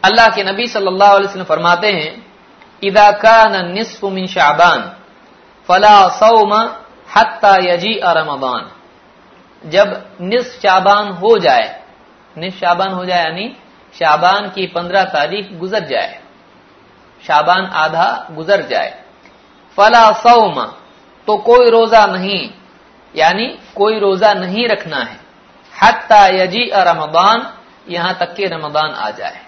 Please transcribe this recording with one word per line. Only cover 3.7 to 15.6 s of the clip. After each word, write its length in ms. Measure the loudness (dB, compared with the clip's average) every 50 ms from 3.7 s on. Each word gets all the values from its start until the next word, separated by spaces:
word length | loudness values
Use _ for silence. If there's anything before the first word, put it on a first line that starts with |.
| -6 -8 -8 -10 -10 -10 -8
من 220 | -8 -6 -6 -8
شعبان 560 | -8 -2 0 0 0 2 4 2 2 2 0 -4 -10 -16 -20 -20 _ _ _ _ _ _ _ _ _ _ _ _ _
فلا 400 | 0 4 6 6 6 6 6 4
صوم 440 | 2 2 2 4 6 4 4 2 0 -2 -2 -4 -8 -14 -20 -20 _ _ _ -4 0
حتى 560 | 0 0 0 -2 0 2 4 4 4 2 0
يجيء 360 | -2 -2 -2 -4 -6 -2 -2
رمضان۔" 580 | 0 0 0 -2 -4 -6 -6 -6 -6 -6 -6 -10 -12 -20 -20 _ _ _ _ _ _ _ _ _ _ _ _ _ _ _ _ -18
جب 240 | -4 0 0 2 0 0 -12 -14 -18 -18 -14
نصف 420 | -8 -4 -4 -4 -4 -4 -12 -6
شعبان 500 | -2 0 0 2 2 2 2 2 0 -4
ہو 260 | -8 -6 0 2 2 2
جائے، 420 | 2 2 2 2 0 -2 -8 -16 -20 _ -20 _ _ _ _ _ _ _ _ -14
نصف 220 | -12 -12 -10 -6
شعبان 340 | -2 -2 -2 0 -2 -6 -6
ہو 120 | -8 -6
جائے 180 | -4 -2 -2 -2
یعنی 300 | -4 -6 -8 -12 -12 -14 -18 _ _ _ _ _ _ _
شعبان 560 | -4 0 0 0 2 2 2 0 0 -4 -8
کی 180 | -8 -8 -8 -6
پندرہ 380 | -6 -8 -8 -2 -2 -2 -2
تاریخ 400 | 0 -2 -4 -4 -4 -4 -8 -10 -12 -14 -12